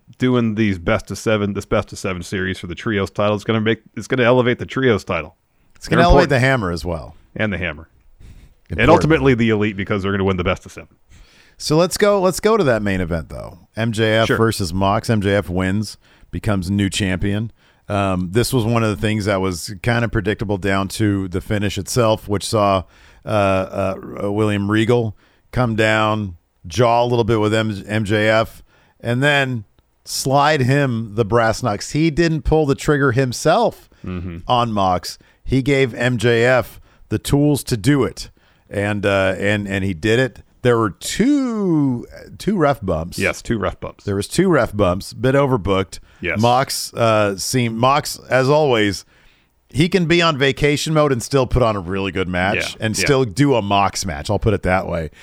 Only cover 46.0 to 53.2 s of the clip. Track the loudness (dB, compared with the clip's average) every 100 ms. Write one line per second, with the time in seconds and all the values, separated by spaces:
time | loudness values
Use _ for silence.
46 | -20 _ -6 0 2 2 0 -4 -8 -2
47 | 2 2 2 -2 -4 -2 -2 0 2 2
48 | -2 -10 -2 0 2 2 4 2 2 0
49 | -10 _ _ _ _ _ _ 0 2 2
50 | 2 4 4 2 0 2 0 0 0 2
51 | 2 0 0 0 2 2 2 0 -4 -4
52 | -4 -2 -2 0 0 -2 -4 -6 -4 -2
53 | 2 2